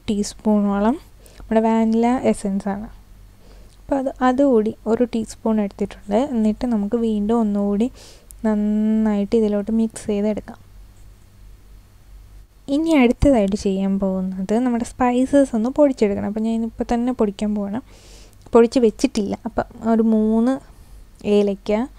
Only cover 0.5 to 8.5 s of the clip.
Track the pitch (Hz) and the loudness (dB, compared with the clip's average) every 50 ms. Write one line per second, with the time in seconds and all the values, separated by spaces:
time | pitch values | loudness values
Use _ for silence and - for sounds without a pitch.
0.5 | 214 208 202 202 196 202 208 220 277 359 - - - - - - - - - - | 0 2 2 0 0 0 0 0 -2 -2 -6 -14 -20 -20 -20 -20 -20 -20 -8 -2
1.5 | 220 220 220 226 226 226 226 226 220 226 233 240 247 - - 220 208 - - 202 | 0 2 2 2 2 2 2 2 2 2 2 2 0 0 0 0 -2 -2 -2 -4
2.5 | 196 196 - 202 196 202 220 233 - - - - - - - - - - - - | -4 -4 -4 -6 -6 -8 -8 -12 -16 -20 -20 -20 -20 -20 -20 -20 -20 -20 -20 -20
3.5 | - - - - - - - - 285 269 262 269 - - 254 254 254 254 285 277 | -20 -20 -20 -20 -20 -20 -8 -4 -4 -2 -2 -4 -2 0 0 2 2 4 4 4
4.5 | 247 214 214 220 - - - 220 226 233 247 233 - 226 220 - - - - 226 | 4 4 2 0 -4 -6 -4 -2 0 0 0 0 -2 -4 -6 -8 -10 -6 -2 -2
5.5 | 220 214 208 196 - - 208 196 - - - 202 196 220 269 294 254 226 220 214 | 0 0 -2 -2 -4 -6 -8 -8 -8 -12 -8 -2 -2 0 0 0 0 0 0 0
6.5 | 214 - 262 247 233 208 202 202 - 233 233 226 214 208 202 208 233 240 220 208 | 0 -2 -2 -2 -2 -2 -2 -2 -2 -2 -2 -2 -2 -2 -2 0 0 0 0 0
7.5 | 208 202 202 202 202 202 233 262 - - - - - - - - - - - 220 | 0 -2 -2 0 0 0 -2 -2 -4 -10 -18 -20 -20 -20 -20 -20 -12 -6 -4 -2